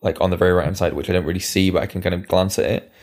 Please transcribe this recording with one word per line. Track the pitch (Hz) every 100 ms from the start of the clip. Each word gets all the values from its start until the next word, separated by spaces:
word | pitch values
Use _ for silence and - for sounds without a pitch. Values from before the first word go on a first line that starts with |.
like, | 90 -
on | 92
the | 87
very | 92
right-hand | 90 78 95
side, | 87
which | 73 -
I |
don't | 90 78
really | 90
see, | - 95 95
but | 87
I | 98
can | 92
kind | 90 87
of | 92
glance | 92 95 -
at | -
it. | - - _